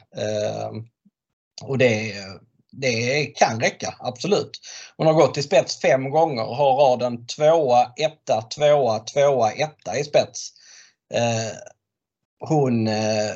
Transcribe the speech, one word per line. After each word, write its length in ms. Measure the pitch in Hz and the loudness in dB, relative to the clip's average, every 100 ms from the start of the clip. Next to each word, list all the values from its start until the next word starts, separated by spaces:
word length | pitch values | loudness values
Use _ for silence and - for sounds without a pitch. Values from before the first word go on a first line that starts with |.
| _ - | _ -8
Eh, 540 | 107 107 107 107 110 110 113 _ _ _ _ _ _ - | -6 -4 -4 -6 -8 -10 -14 _ _ _ _ _ _ -18
och 160 | - 135 | -6 2
det, 360 | 127 107 110 98 95 92 _ _ _ | 2 2 -4 -10 -14 -18 _ _ _
det 540 | - 135 113 120 143 135 | -6 -4 -2 -2 -2 -4
kan 340 | - - 113 | 0 0 0
räcka, 340 | 175 - 117 - | -4 -4 -10 -10
absolut. 520 | 123 117 170 190 - - - - - - | -10 -8 -2 -2 -2 -10 -20 -20 -16 0
Hon 100 | 156 | 2
har 80 | |
gått 240 | 160 135 - | 6 4 2
i 40 | |
spets 380 | 143 143 117 - | 0 0 0 0
fem 300 | 180 135 135 | 2 2 2
gånger 380 | 147 165 127 107 | 0 0 0 -4
och 80 | 120 | 0
har 200 | 143 135 | 2 4
raden 500 | 143 123 123 120 120 | 4 2 -2 -6 -10
tvåa, 640 | - 151 165 143 120 120 - | 0 2 4 4 2 2 0
etta, 460 | 156 156 - 113 | -6 -4 -4 -4
tvåa, 560 | 113 - 147 147 127 107 | -4 0 4 4 2 -2
tvåa, 520 | 110 147 139 135 110 | -4 0 2 4 0
etta 480 | 104 151 - - 127 | 0 -6 -6 -8 -6
i 60 | |
spets. 480 | 147 147 107 - - - _ - _ _ - | -2 0 0 -6 -16 -18 _ -20 _ _ -8
Eh, 440 | - 117 113 113 - - - _ _ _ _ _ _ - | -4 -2 -2 -6 -10 -18 -20 _ _ _ _ _ _ -2
hon, 400 | 156 135 117 110 | 0 2 2 0
eh, 420 | 107 107 107 107 | -2 -2 -2 -4